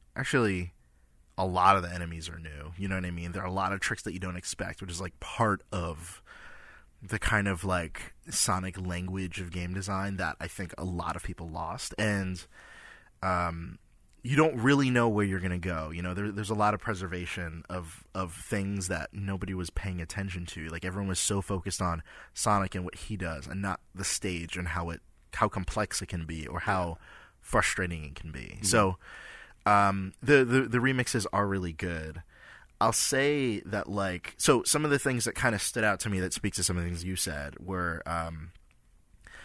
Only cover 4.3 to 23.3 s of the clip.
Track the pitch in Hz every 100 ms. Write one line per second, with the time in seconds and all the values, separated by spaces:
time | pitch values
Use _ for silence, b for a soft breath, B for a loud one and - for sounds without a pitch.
4.3 | 90 - - 92 - 95 85 92 - -
5.3 | - 110 95 - 95 85 78 85 - B
6.3 | B B B B B B - 98 107 -
7.3 | 107 101 87 92 90 80 - - - -
8.3 | - - 92 92 95 90 87 92 95 90
9.3 | 95 87 90 87 95 98 95 98 95 82
10.3 | - 85 - 87 - 90 85 82 82 -
11.3 | 87 82 82 82 - - - 107 101 92
12.3 | 90 - B B B B B B - 95
13.3 | 87 87 82 82 - _ - _ - 120
14.3 | 143 156 131 123 143 131 123 117 104 101
15.3 | 95 90 90 90 82 78 85 90 90 104
16.3 | 101 101 107 104 104 117 95 92 87 87
17.3 | - 85 80 - 90 82 - - 95 90
18.3 | 82 - 104 98 101 90 85 - 98 98
19.3 | 95 98 92 85 - 101 90 80 - 95
20.3 | 87 85 85 80 82 92 95 98 90 -
21.3 | 101 - 98 98 - 90 82 - B B
22.3 | - 110 101 95 92 90 - - 101 87